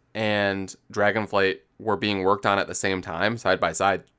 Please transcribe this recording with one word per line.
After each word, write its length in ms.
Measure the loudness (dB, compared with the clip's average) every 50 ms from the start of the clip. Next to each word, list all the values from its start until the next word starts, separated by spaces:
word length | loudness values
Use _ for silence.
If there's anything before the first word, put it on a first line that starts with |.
| _ _ -8
and 640 | -4 -2 0 0 0 0 0 -2 -2 -6 -10 -12 -18 _ -8
Dragonflight 680 | -2 0 2 2 2 0 -2 0 0 2 2 2 0 -2 -8 _ _ -8
were 180 | -4 -2 -2 0
being 260 | 0 0 0 0 2
worked 220 | 2 2 2 2
on 120 | 2 2 2
at 100 | 0 -2
the 80 | -4
same 260 | -4 -2 -2 -2 -2
time, 360 | -4 -6 -4 -2 -2 -2 -2 0
side 220 | 0 0 2 2
by 120 | 2 0
side, 320 | 0 0 2 2 0 0 -4 _ _